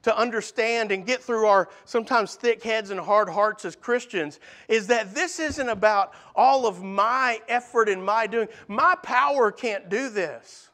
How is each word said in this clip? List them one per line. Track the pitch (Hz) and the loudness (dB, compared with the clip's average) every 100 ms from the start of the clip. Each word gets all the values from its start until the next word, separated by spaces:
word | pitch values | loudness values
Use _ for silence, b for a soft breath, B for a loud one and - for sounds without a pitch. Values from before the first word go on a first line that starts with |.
to | 226 214 | 0 0
understand | 233 226 - - 226 233 214 | 0 -2 -6 -4 -2 -2 -2
and | 190 | -4
get | 185 254 | -2 -4
through | - 233 214 | -2 0 4
our | 196 175 B | 4 2 B
sometimes | - 240 220 247 196 | -6 -6 0 -2 -2
thick | - 240 220 | -4 -2 -2
heads | 233 220 202 | -2 -4 -4
and | 190 | -8
hard | 160 208 196 | 2 2 2
hearts | 170 214 208 185 | 2 0 0 -10
as | - | -10
Christians | - 240 240 185 147 - B B B | -2 -2 -2 -6 -6 -8 B B B
is | 220 196 | -2 2
that | 240 202 | 0 0
this | 233 349 339 | -4 -4 -4
isn't | 311 285 254 | -6 -4 -4
about | 208 214 202 196 B B | 2 2 2 -2 B B
all | - 247 269 233 | 2 4 4 0
of | 180 | -4
my | 190 196 214 254 254 226 - | -6 0 0 2 0 -2 -4
effort | 240 240 240 214 | -4 0 2 2
and | 185 | 0
my | 190 220 220 | 0 -2 0
doing. | 233 214 B B | -2 -4 B B
My | 208 330 349 | 0 2 2
power | - 247 277 285 220 | 0 0 2 2 2
can't | 202 240 202 185 | 2 -6 -6 -4
do | 202 269 | -4 -4
this. | 208 165 117 - - - | -4 -6 -8 -18 -20 -20